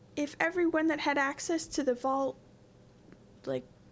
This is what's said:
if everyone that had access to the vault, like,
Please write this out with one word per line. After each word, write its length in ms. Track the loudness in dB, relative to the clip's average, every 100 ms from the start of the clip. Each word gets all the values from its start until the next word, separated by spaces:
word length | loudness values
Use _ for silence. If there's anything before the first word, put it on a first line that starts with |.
| -12 -6
if 200 | -4 -2
everyone 480 | -2 2 2 2 2
that 120 | 2
had 180 | 0 2
access 500 | 0 -2 -2 -2 -2
to 160 | -2
the 100 | 0
vault, 440 | 0 0 0 0 -4 -14 -20 -20 -20 -20 -20 -20 -20 -20 -14 -6
like, 180 | -6 -6 -18 -20